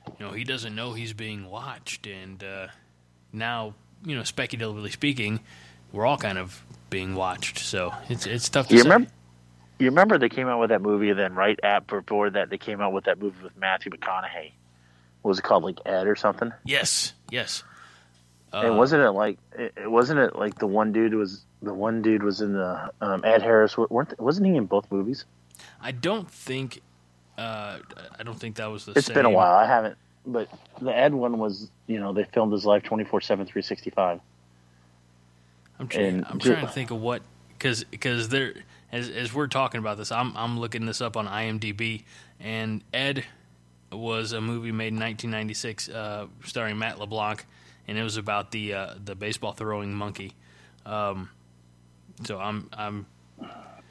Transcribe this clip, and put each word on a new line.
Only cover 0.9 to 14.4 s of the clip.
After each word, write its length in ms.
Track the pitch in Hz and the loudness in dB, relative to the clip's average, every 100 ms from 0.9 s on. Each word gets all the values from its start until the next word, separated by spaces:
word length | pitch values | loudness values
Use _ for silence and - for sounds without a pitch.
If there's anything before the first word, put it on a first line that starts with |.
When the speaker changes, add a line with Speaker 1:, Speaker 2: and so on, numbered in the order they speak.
Speaker 1:
he's 220 | 117 113 | -8 -10
being 340 | 107 110 104 95 | -10 -10 -10 -12
watched, 580 | 104 135 117 - - 104 | -12 -12 -12 -12 -12 -12
and, 380 | 98 95 95 | -14 -14 -14
uh, 220 | 98 95 92 - _ _ _ _ _ | -12 -12 -12 -16 _ _ _ _ _
now, 400 | 110 113 120 107 104 _ _ | -6 -4 -4 -8 -12 _ _
you 120 | 165 135 | -8 -6
know, 80 | |
speculatively 680 | 107 - 127 - 110 107 104 | -4 -4 -4 -4 -6 -6 -10
speaking, 480 | - 147 127 104 113 - - - - - | -2 0 0 0 -2 -6 -20 -20 -20 -12
we're 120 | 101 | -2
all 120 | 117 143 | 0 2
kind 200 | 110 95 | -2 -4
of 280 | 92 - - - - | -6 -12 -20 -20 -8
being 240 | 95 92 | -6 -4
watched, 460 | 95 92 90 - - | -2 -4 -4 -6 -6
so 340 | - 98 87 - - | -4 -2 -4 -4 -6
it's, 180 | 120 95 | -6 -4
it's 220 | 120 - | -4 0
tough 180 | 139 127 | 0 8
to 80 | |
Speaker 2:
You 60 | - | 10
Speaker 1:
say. 80 | 156 | 10
Speaker 2:
remember, 220 | 214 247 - _ _ _ - - - | 8 6 -6 _ _ _ -20 -12 0
you 80 | 131 | 4
remember 320 | 147 202 180 | 6 6 6
they 100 | 117 | 4
came 200 | - 127 | 2 0
out 100 | 120 | 2
with 120 | 113 | 4
that 120 | 107 | 4
movie, 280 | 101 104 104 | 4 4 4
and 60 | 98 | 2
then 200 | 95 92 | 0 2
right 200 | 101 107 | 2 4
at, 240 | 104 101 - | 4 2 0
before 420 | 104 - 104 104 | -4 0 2 2
that, 200 | 101 87 | 0 -2
they 80 | 98 | -4
came 220 | - 101 | -6 -2
out 120 | 101 | 0
with 120 | 95 | 0
that 160 | 95 92 | 0 0
movie 200 | 101 92 | -2 -6
with 120 | 92 - | -12 -4
Matthew 360 | 95 92 101 | -2 -2 -4
McConaughey. 580 | 92 - 92 92 87 | -8 -4 -4 -6 -8